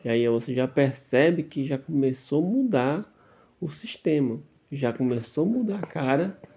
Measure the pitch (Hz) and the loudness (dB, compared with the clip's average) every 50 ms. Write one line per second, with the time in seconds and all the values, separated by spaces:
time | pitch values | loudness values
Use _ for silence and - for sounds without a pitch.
0 | - 120 117 117 117 117 117 117 117 - 123 127 127 131 - 147 139 135 135 - | -4 0 2 2 2 2 2 0 0 -2 -2 -2 0 0 2 2 2 2 2 -4
1 | - - - 127 147 170 175 165 151 - - 151 135 143 139 131 - - 160 139 | -4 2 4 6 6 6 4 2 -2 -4 -4 -4 -2 -2 -2 -4 -4 -2 0 2
2 | 135 135 127 - - - 143 151 170 185 226 269 269 240 185 127 123 135 151 185 | 2 2 0 -2 -4 -2 0 0 2 2 0 0 0 2 2 2 2 2 0 -2
3 | 214 - _ _ _ - - _ _ _ _ - 180 151 147 - - - - - | -4 -8 _ _ _ -20 -20 _ _ _ _ -10 -10 -10 -10 -10 -14 -14 -10 -4
4 | - 165 156 147 139 117 113 151 - _ _ _ _ - - 139 135 117 113 - | -2 0 2 2 2 0 -2 -6 -10 _ _ _ _ -12 -6 -2 -2 -2 0 0
5 | 131 127 123 117 117 - - 147 160 202 233 254 233 208 196 208 - - - 165 | 0 0 0 -2 -4 -4 -2 -2 0 0 0 0 -2 -2 -4 -4 -6 -6 -6 -2
6 | 135 131 135 147 175 196 - - - - - | 0 2 2 2 0 -2 -6 -12 -20 -20 -20